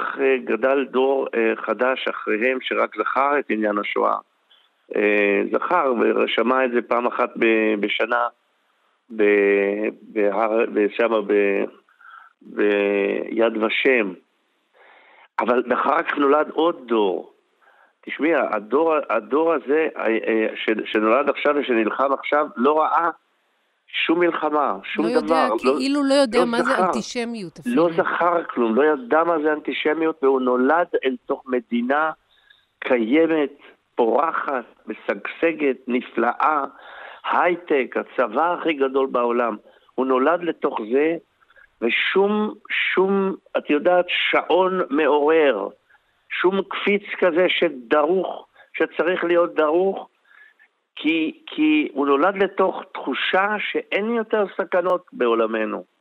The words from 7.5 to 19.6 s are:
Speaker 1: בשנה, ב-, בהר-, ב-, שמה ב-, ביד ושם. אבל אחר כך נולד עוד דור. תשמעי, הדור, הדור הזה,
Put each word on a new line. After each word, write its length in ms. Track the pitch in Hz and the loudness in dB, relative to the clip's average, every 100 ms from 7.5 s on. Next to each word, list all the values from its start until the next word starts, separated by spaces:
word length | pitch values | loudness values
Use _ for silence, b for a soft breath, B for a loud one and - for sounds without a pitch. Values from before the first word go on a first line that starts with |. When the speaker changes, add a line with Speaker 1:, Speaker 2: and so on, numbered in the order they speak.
| 110 110 104 | 2 2 0
Speaker 1:
בשנה, 480 | 104 - 110 120 120 _ _ _ _ _ _ _ - 110 | -2 -2 -2 0 -2 _ _ _ _ _ _ _ -12 0
ב-, 760 | 104 104 101 101 98 104 107 - | 4 4 4 4 2 0 -4 -6
בהר-, 640 | - 104 101 98 110 113 107 | -8 -2 0 0 0 0 0
ב-, 140 | 107 101 | 2 0
שמה 320 | - 117 113 | 2 0 0
ב-, 420 | 101 104 101 98 104 - _ B B B B B | 2 2 2 0 -4 -8 _ B B B B B
ביד 1200 | - - 104 104 101 101 98 101 - - 113 110 | -14 -2 2 2 2 0 0 -2 -4 0 0 0
ושם. 500 | 110 - 143 127 101 87 _ _ _ _ _ b b b b b b - | -2 0 2 2 0 -6 _ _ _ _ _ b b b b b b -6
אבל 240 | 110 123 117 | 0 0 0
אחר 300 | 123 - 151 | 0 0 0
כך 140 | 165 - | 0 0
נולד 320 | 139 147 143 | 2 2 0
עוד 380 | 147 165 165 123 | 0 0 -2 -2
דור. 460 | 117 101 82 85 _ _ _ b b b b - | 0 0 -2 -8 _ _ _ b b b b -12
תשמעי, 300 | - 147 151 | -4 0 0
הדור, 580 | 101 107 107 131 165 156 - | 0 -4 -2 0 2 0 0
הדור 440 | 110 104 139 165 | -4 -2 0 0
הזה, 340 | 156 | 0